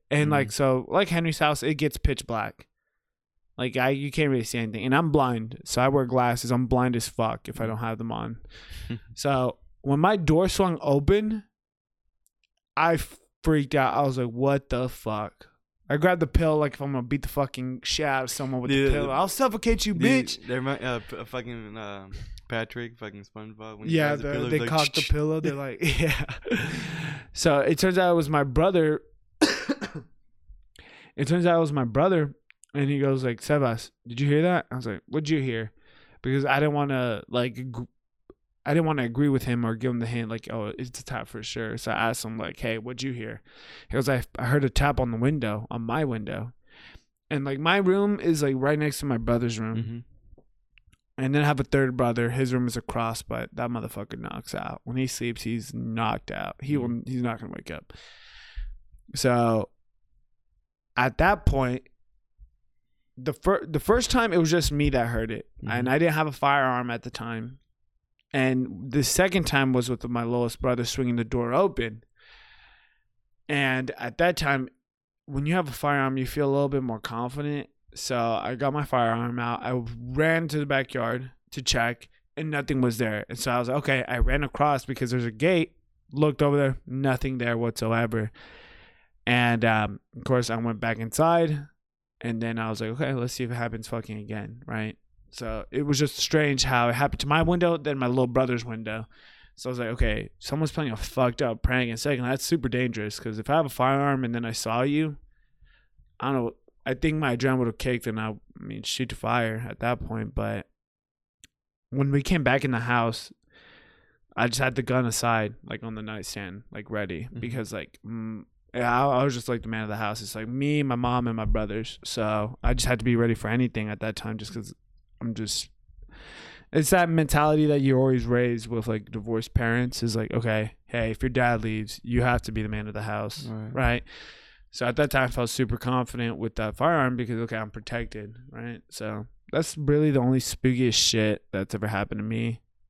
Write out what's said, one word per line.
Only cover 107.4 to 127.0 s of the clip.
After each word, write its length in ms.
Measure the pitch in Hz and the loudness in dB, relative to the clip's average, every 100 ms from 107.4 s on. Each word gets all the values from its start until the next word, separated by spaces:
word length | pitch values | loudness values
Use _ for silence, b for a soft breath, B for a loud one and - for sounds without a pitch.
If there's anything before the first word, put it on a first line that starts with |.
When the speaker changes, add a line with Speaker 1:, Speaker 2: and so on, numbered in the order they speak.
| 131 131 | 2 2
Speaker 1:
would 80 | 117 | 0
have 100 | - | 0
kicked 300 | 135 120 120 | -2 0 -2
and 120 | 110 | -4
I, 100 | 110 107 - - | -4 -8 -14 -16
I 40 | |
mean, 180 | 107 107 | -12 -8
shoot 280 | - - 123 | -6 -4 -4
to 60 | - | -4
fire 500 | 120 120 113 110 113 | 0 0 0 -2 -8
at 100 | - | -6
that 220 | 117 120 | -4 -2
point. 300 | - 113 107 | -4 -6 -4
But 340 | 113 107 107 - _ _ _ _ _ _ _ - _ _ _ _ | -4 -4 -4 -8 _ _ _ _ _ _ _ -20 _ _ _ _
when 200 | 135 139 | -2 2
we 120 | 143 | 2
came 200 | 139 180 | 4 2
back 220 | 123 135 139 | 4 2 2
in 60 | |
the 80 | 117 | -2
house, 520 | 120 120 117 113 - - _ b b b b b b b _ - | 0 2 2 -2 -10 -20 _ b b b b b b b _ -2
I 120 | 120 | 0
just 120 | 120 | 2
had 160 | 131 123 | 0 0
the 60 | |
gun 240 | 120 127 120 | 0 2 2
aside, 500 | 113 120 113 107 113 | 0 2 2 0 -6
like, 200 | - 110 | -10 -10
on 100 | 113 110 | -8 -10
the 60 | |
nightstand, 640 | 107 107 98 107 98 98 - | -10 -10 -10 -10 -10 -12 -14
like, 180 | 104 104 | -14 -8
ready, 360 | 107 95 85 120 | -6 -4 -6 -8
Speaker 2:
Mm-hmm. 140 | 120 | -8
Speaker 1:
because, 320 | 117 123 110 | -6 -6 -6
like, 260 | 107 71 _ 104 | -8 -10 _ -12
mm, 400 | 113 110 110 - _ _ | -8 -8 -10 -14 _ _
yeah, 320 | 123 120 123 139 | -2 0 2 4
I, 140 | 127 | 4
I 40 | |
was 100 | 139 123 | 2 0
just, 120 | 120 | -4
like, 120 | 117 | -4
the 60 | 113 | -4
man 160 | 110 | -6
of 60 | 107 | -4
the 80 | 107 | -4
house. 240 | 104 110 | -4 -4
It's, 120 | 101 110 | -8 -10
like, 120 | 110 | -6
me, 340 | 127 143 147 | -2 0 0
my 120 | 143 127 | 0 0
mom, 320 | 123 123 120 | 0 0 0
and 80 | 113 | -2
my 100 | 107 | 0
brothers. 540 | 110 107 104 113 - - | 0 0 -4 -6 -10 -8
So 520 | - 107 107 107 127 | -2 0 0 -2 -2
I 100 | 117 | 0
just 140 | 123 123 | 2 2
had 120 | 120 | 2
to 60 | 120 | 2
be 100 | 117 | 4
ready 200 | 117 113 | 4 2
for 140 | 107 | 0
anything 400 | 120 123 110 107 | 0 0 0 -6
at 100 | 104 | -4
that 160 | 110 110 | -6 -6
time, 220 | 110 110 | -8 -8
just 160 | 107 | -8
'cause 200 | 113 101 - _ - _ - | -12 -12 -16 _ -20 _ -8
I'm 140 | 117 110 | -6 -4
just, 340 | 107 - - - _ - - B B B B B B | -4 -6 -8 -16 _ -20 -20 B B B B B B
it's 180 | 156 151 | 0 4
that 180 | 185 | 4